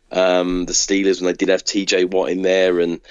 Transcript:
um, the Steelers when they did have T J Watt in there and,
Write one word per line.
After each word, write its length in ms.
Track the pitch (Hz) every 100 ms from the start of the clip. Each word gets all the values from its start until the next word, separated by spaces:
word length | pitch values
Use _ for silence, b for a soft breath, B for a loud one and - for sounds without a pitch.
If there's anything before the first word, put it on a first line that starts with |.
| -
um, 520 | - 92 90 90 90 87
the 60 |
Steelers 460 | 90 - 98 98 90
when 60 | 90
they 100 | 87
did 120 | 92
have 160 | 92
T 220 | - 104 95
J 180 | 95
Watt 260 | 90 92 82
in 120 | 92
there 360 | 95 95 92 87
and, 200 | 85 82 B